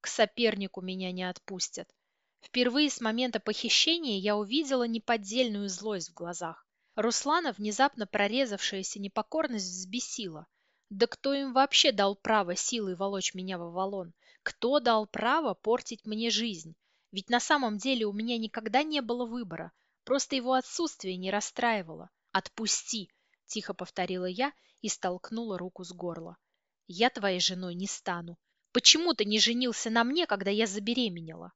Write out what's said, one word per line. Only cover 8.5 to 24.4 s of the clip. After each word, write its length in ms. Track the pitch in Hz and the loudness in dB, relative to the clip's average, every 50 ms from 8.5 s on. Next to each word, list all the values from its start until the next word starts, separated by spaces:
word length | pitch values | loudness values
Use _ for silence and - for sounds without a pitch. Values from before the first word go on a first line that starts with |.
| 208 190 - - - 190 180 - - 208 | -2 -4 -4 -4 -4 -4 -6 -6 -8 -8
непокорность 680 | 196 202 _ 220 214 _ - 311 320 285 247 214 190 | -8 -4 _ -4 -4 _ -2 -2 -2 0 -2 -4 -4
взбесила. 800 | 185 180 185 185 185 190 247 247 - - - 220 185 160 151 160 _ _ _ _ _ _ _ _ _ | -6 -8 -10 -10 -6 -6 -6 -4 -4 -8 -8 -8 -8 -10 -12 -16 _ _ _ _ _ _ _ _ _
Да 200 | 208 190 240 233 | 2 2 2 2
кто 260 | - - _ 277 277 | 2 -4 _ -2 0
им 180 | 277 277 269 247 | 0 -2 2 4
вообще 380 | 262 269 277 - - - 311 | 4 4 6 6 6 6 6
дал 240 | 240 202 202 196 202 | 6 6 4 2 2
право 400 | _ _ - 220 214 196 170 180 | _ _ 2 4 4 4 2 -2
силой 400 | 196 - - - 240 214 190 185 | -2 -2 -2 -2 -2 -2 -2 -2
волочь 400 | 170 196 196 202 190 185 - - | -2 -2 -2 -2 0 -2 -2 -4
меня 240 | 185 185 185 190 175 | -4 -6 -6 -6 -6
в 40 | 170 | -8
Авалон? 520 | 170 170 180 190 190 202 196 180 170 - _ _ _ - _ _ | -6 -4 -4 -2 -2 -2 -6 -8 -8 -12 _ _ _ -20 _ _
Кто 340 | - - _ - 240 277 294 | -8 -8 _ 0 4 4 4
дал 280 | 247 247 233 220 214 | 6 6 4 4 2
право 480 | 208 - 233 226 233 269 320 320 247 190 | 0 -4 -2 0 2 2 2 2 0 -4
портить 520 | _ _ 214 226 247 - - 240 214 _ | _ _ 0 2 2 0 -6 -12 -12 _
мне 240 | 214 214 214 226 233 | -8 -4 -2 -2 0
жизнь? 460 | 220 202 226 233 202 165 160 160 160 _ _ _ _ _ _ _ | 0 0 0 -2 -4 -6 -10 -16 -20 _ _ _ _ _ _ _
Ведь 180 | - 190 202 _ | -10 -10 -4 _
на 120 | 240 240 | 0 0
самом 360 | - - 311 294 269 233 214 | 4 4 2 2 4 0 -2
деле 300 | 208 - 262 269 247 220 | -2 0 0 0 2 0
у 60 | 208 196 | -2 -2
меня 260 | 208 220 233 247 233 | -2 -2 -2 -2 -2
никогда 460 | 220 220 _ - 220 226 208 254 302 | -2 -4 _ -6 -8 0 2 2 2
не 180 | 311 302 294 269 | 2 -2 -2 -2
было 240 | 220 240 247 247 | -2 -2 -2 -2
выбора. 460 | 233 226 247 240 185 160 160 165 170 _ _ _ _ _ _ _ | -4 -4 -8 -8 -8 -8 -10 -10 -12 _ _ _ _ _ _ _
Просто 320 | - 254 277 - - - | 0 0 0 0 0 -2
его 180 | 262 233 247 262 | -2 0 2 2
отсутствие 640 | 262 254 - - - 339 302 - - - 190 190 | 2 2 -2 -4 -2 -2 -2 -4 -6 -6 -6 -6
не 140 | 180 185 190 | -4 -4 -2
расстраивало. 800 | 190 208 208 - - - 240 240 226 208 185 165 156 160 - - _ _ _ _ | -2 -2 -2 -4 -4 0 0 2 2 0 -2 -6 -12 -16 -16 -18 _ _ _ _
«Отпусти!» 800 | _ 190 - - _ - 226 202 - - - - - 226 190 - _ _ _ _ _ _ _ | _ -2 -2 -2 _ -6 -2 0 0 0 -2 -4 -6 -6 -6 -10 _ _ _ _ _ _ _
тихо 280 | _ - 226 202 - 190 | _ -8 -8 -6 -6 -8
повторила 520 | _ 185 - - - 180 175 185 185 180 | _ -10 -10 -4 -4 -4 -2 -2 -4 -4
я 260 | 185 185 190 | -4 -2 0